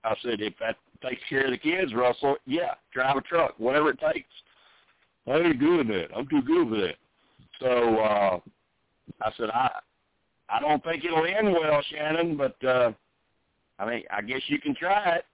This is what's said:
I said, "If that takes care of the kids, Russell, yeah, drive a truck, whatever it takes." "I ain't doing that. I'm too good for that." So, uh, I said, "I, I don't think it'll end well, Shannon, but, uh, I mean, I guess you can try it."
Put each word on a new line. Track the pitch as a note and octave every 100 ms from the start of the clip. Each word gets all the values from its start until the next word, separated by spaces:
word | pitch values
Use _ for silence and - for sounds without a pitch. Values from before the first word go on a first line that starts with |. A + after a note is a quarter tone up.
I | A2+ G#2+
said, | B2 A2
"If | G#2 -
that | A2+ A2 _ _
takes | B2+ B2+ -
care | C#3 C3+
of |
the | B2
kids, | D3+ F3 F3+
Russell, | A2+ B2 A#2+ C#3 C#3 -
yeah, | D3+ F3 - _
drive | B2+ C3 C#3
a |
truck, | - E3+ C#3+ -
whatever | A#2 C#3+ D3+
it | -
takes." | D#3 - - - _ _ _ _ _ _ _ _ -
"I | C#3+
ain't | E3+ C3+
doing | D3 F3 A#2+
that. | G2 E2 G2+
I'm | C3+
too | D3
good | B2+ E3+ D3
for | G#2+
that." | F#2 C#2+ _ _ _ _ _ -
So, | B2+ B2 A#2+ A2
uh, | G#2+ G#2 G2+ F2+ - _ _ _ _ _ - -
I | G#2+
said, | - A2+
"I, | A2+ C3+ - _ _ _ _ _ _ -
I | A2+
don't | D3 D3
think | E3 E3 E3
it'll | E3 E3
end | G3 G#3+
well, | E3+ D#3 D3
Shannon, | C#3+ D3+ D3+ D#3+ E3+ D3+
but, | C3+ -
uh, | C3 B2+ A#2+ G#2+ _ _ _ _ _ _ _ _
I | G#2
mean, | A#2+ -
I | G2+
guess | G#2 C3 C#3
you | D3
can | D3+
try | C3 F3 G3+ G3 E3+
it." | -